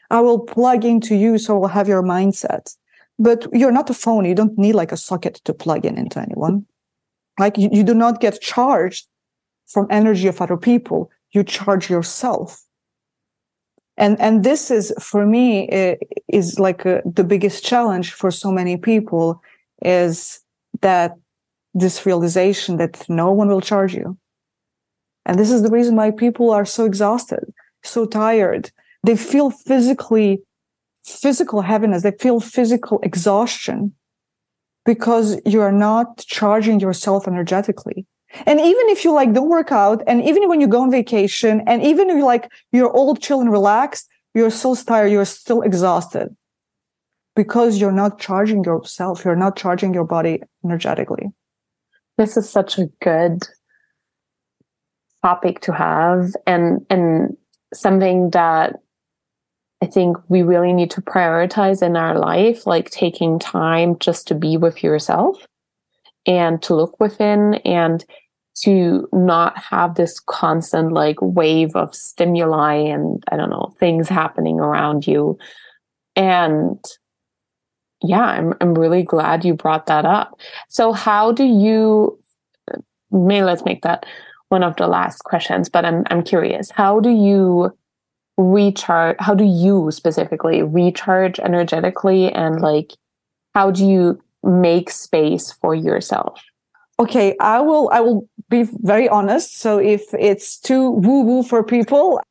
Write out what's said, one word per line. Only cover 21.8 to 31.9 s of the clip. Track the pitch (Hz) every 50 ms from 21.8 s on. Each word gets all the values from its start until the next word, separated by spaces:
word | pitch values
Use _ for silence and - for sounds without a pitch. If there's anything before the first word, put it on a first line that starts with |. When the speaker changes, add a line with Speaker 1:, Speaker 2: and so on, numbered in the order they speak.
| 180 185 175 - -
Speaker 1:
realization | 190 185 170 170 170 170 185 185 196 202 - - - 175
that | 160 170 165 - - - -
no | 170 165 165 185 196
one | 202 208 202
will | 202 190 185 - 214
charge | 196 196 190 180
you. | - - - 185 - _ _ _ _ _ _ _ _ _ _ _ _ _ _ _ _ _ _ _ _ -
And | - 175 185
this | 214 214
is | 254 233 208
the | 226 220 240
reason | 240 240 226
why | 220 214 214
people | 214 214 233 240 226 - 240 233
are | 220 202 202
so | 196 - - 226
exhausted, | 220 190 196 208 202 226 247 - - - - - - - _ _ _ _ _ -
so | - - 240 226
tired. | 214 220 214 214 220 226 220 196 175 - - - - _ _ _ _ _ _ -
They | 233 233
feel | 214 233 - - 285 294 269
physically, | - - - - 269 262 233 247 269 - - - 226 220 214 202 196 196 - _ _ _ _ _ _ _ _ _ _ _ -
physical | - - - - 277 269 - 359 - - 214 185
heaviness. | 175 220 214 220 214